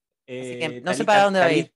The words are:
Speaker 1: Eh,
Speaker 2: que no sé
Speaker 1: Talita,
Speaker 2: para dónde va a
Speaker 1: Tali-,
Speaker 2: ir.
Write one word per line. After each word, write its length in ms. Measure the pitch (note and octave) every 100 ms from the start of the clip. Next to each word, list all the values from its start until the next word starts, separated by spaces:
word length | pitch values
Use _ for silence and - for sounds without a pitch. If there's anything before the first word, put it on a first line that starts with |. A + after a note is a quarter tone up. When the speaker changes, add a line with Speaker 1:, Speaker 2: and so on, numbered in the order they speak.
| _ _ -
Speaker 1:
Eh, 300 | B2+ B2+ A#2+
Speaker 2:
que 80 | D3+ B2
no 100 | E3
sé 40 | -
Speaker 1:
Talita, 60 | G#3+
Speaker 2:
para 180 | G3+ G3+
dónde 140 | F#3+
va 60 | E3
a 40 |
Speaker 1:
Tali-, 100 | D#3+
Speaker 2:
ir. 140 | E3